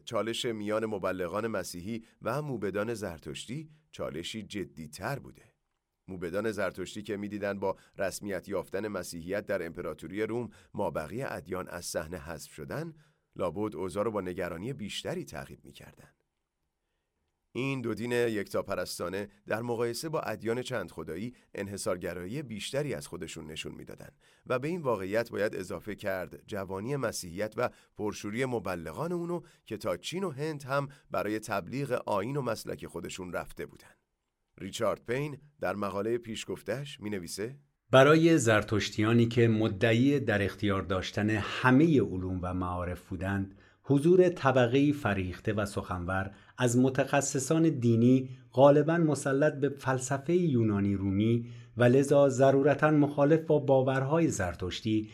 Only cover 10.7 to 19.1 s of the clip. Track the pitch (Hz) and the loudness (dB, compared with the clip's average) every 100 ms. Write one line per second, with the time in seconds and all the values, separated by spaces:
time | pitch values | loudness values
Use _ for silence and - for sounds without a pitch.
10.7 | 95 92 78 78 110 135 104 78 92 - | -4 -4 -4 -6 -8 -8 -8 -8 -8 -8
11.7 | 87 - 90 78 87 76 80 - - 73 | -10 -8 -6 -6 -10 -10 -12 -14 -14 -10
12.7 | 120 170 156 _ _ _ - 92 95 107 | -8 -10 -14 _ _ _ -4 -4 -2 -6
13.7 | 80 92 95 110 104 90 90 87 85 113 | -4 -6 -2 -2 -2 -4 -4 -6 -6 -8
14.7 | 139 98 - 98 175 147 71 67 62 67 | -8 -10 -8 -8 -8 -10 -12 -14 -16 -20
15.7 | 69 71 - - _ _ _ _ _ _ | -20 -20 -20 -20 _ _ _ _ _ _
16.7 | _ _ _ _ _ _ _ _ 117 139 | _ _ _ _ _ _ _ _ -4 -4
17.7 | 135 113 101 120 120 120 107 95 98 90 | -2 -4 -4 -2 2 2 0 -2 -4 -2
18.7 | 92 87 - 90 | -4 -4 -6 -4